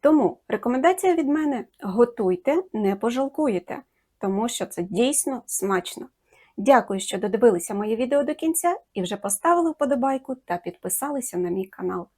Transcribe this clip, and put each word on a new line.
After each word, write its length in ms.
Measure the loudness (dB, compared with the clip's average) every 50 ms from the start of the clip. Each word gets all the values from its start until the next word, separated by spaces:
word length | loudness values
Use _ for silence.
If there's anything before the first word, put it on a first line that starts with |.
Тому 380 | 4 6 4 6 4 2 0 _ _ _
рекомендація 640 | -6 -2 -2 -2 -2 2 4 2 2 4 2 2 2
від 140 | 2 2 0
мене: 360 | 0 0 0 -2 -2 -4 -6 _ _ _ -8
готуйте, 800 | -6 2 2 2 2 2 -2 0 0 0 0 _ 0 0 0 -2 -4 -4
не 240 | 0 0 0 0
пожалкуєте, 840 | 0 -2 -2 0 0 -2 -2 -2 -2 0 0 0 -2 -4 -6 -12 -12 -12 _ _ _ _ _ _ _
тому 300 | -4 -2 -2 0 -2 -2
що 180 | -4 -6 -8
це 160 | -8 -6 -8 -8
дійсно 600 | -4 0 2 2 2 2 0 -2 -2 -6 -6 -8
смачно. 640 | -8 -8 -4 -2 0 0 0 -2 -4 -12 -14 -16 -16 _ _ _ _ _ _ _ _ _
Дякую, 440 | -4 4 6 6 6 6 2 -4 -6
що 180 | -6 -6 -6 -4
додивилися 560 | -2 -2 0 6 6 6 6 4 -2 -4 -4
моє 220 | -4 -2 -2 -2
відео 260 | -2 0 0 2 0 0
до 120 | 0 -4
кінця 460 | -2 -2 -2 -2 2 0 0 0 0 _ _ _
і 80 | -6 -4
вже 140 | -4 -6
поставили 540 | -6 -4 -4 -6 0 2 2 4 4 2 0
вподобайку 640 | 0 _ 0 0 0 0 0 0 -2 -2 -4 -8 -10
та 220 | -10 _ -6 -6
підписалися 840 | -6 -6 -10 -12 _ _ -6 -6 -4 -4 -4 -6 -6 -6 -6 -4 -4
на 120 | -2 -2
мій 160 | -2 -4 -6
канал. 420 | -6 -8 -8 -6 -4 -4 -6 -8 _ _